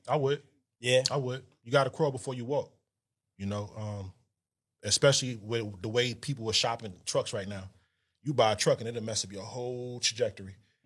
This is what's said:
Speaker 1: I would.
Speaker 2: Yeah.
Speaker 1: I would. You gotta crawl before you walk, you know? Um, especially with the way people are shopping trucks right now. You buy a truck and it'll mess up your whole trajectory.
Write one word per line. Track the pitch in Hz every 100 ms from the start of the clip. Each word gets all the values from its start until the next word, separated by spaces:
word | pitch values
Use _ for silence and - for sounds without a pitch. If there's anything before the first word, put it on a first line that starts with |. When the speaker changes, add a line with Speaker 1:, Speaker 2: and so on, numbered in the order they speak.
| -
Speaker 1:
I | 147
would. | 135 143 - _ _ _
Speaker 2:
Yeah. | 120 127 127
Speaker 1:
I | 143
would. | 127 131 - _
You | 117
gotta | 139 131
crawl | - 156
before | 127 -
you | 127
walk, | 117 143 - _ _ _ _ _ _ _
you | 98
know? | 104 104 -
Um, | 107 104 95 - _ _ _ _ _ _
especially | 104 - 143 139 127 117
with | 104 117 107 95
the | 110
way | 117 123
people | 110 - 135 113
are |
shopping | 101 123 117 110 90
trucks | - 139 123
right | 107 98
now. | 101 95 - _ _ _ _
You | 127
buy | 131 110
a | 107
truck | - 143
and | 113
it'll | 117
mess | 107 107
up | 95
your | 98
whole | 104 117 123 123 123 123
trajectory. | - 110 113 101 95 98 _ _